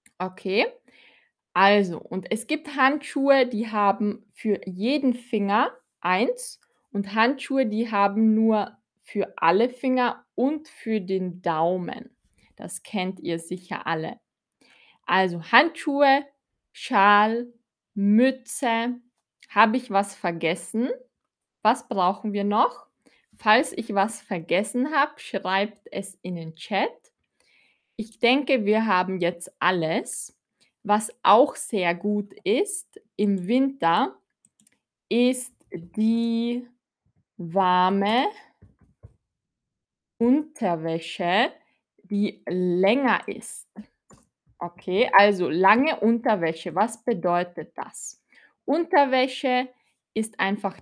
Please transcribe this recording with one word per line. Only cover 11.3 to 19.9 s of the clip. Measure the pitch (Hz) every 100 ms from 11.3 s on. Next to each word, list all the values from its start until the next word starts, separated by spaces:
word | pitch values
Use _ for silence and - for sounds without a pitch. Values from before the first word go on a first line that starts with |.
| 175
Daumen. | 180 156 165 185 175 - - _ _ _ _ -
Das | 180 -
kennt | - 208 185 190
ihr | - 165
sicher | 165 180 - - -
alle. | 160 160 - _ _ _ _ _ _ _ _
Also | - 185 185 170 160
Handschuhe, | 240 330 - 311 277 285 269 285 _ _ _ _
Schal, | - - 226 202 208 220 233 240 - _ _ _
Mütze. | 208 202 214 262 269 - - 247 226 233 240 - _ _ _ _
Habe | 202 220 240
ich | 226